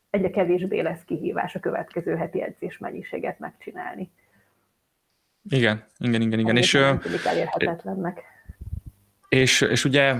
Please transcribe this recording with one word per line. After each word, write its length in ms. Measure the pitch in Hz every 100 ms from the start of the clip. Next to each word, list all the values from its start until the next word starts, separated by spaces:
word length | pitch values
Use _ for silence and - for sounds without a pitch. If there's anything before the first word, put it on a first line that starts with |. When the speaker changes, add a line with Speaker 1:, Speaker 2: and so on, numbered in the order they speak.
| -
Speaker 1:
egyre 200 | 202 180
kevésbé 500 | 196 175 175 185 170
lesz 240 | 165 170 -
kihívás 500 | 175 - - - 180
a 40 |
következő 560 | 170 165 - 175 170 165
heti 260 | 170 190
edzés 360 | - - 170 -
mennyiséget 640 | 202 - - - 175 165
megcsinálni. 720 | - - - - - 202 180 _ _ _ _ _ _ _ _ _ _ _ _ _ 208
Speaker 2:
Igen, 340 | 135 113 107 - -
igen, 240 | 123 113
igen, 180 | 113 110
igen. 100 | 113
Speaker 1:
Ami 100 | 120
Speaker 2:
És, 140 | -
Speaker 1:
nem 220 | 139 139 139
Speaker 2:
ö, 20 |
Speaker 1:
tűnik 280 | - 170 175
elérhetetlennek. 960 | 170 165 165 - 170 190 190 170 - - _ - - - - - _ _ _ -
Speaker 2:
és, 320 | 131 127 -
és 240 | 131 123 143
ugye 300 | 143 139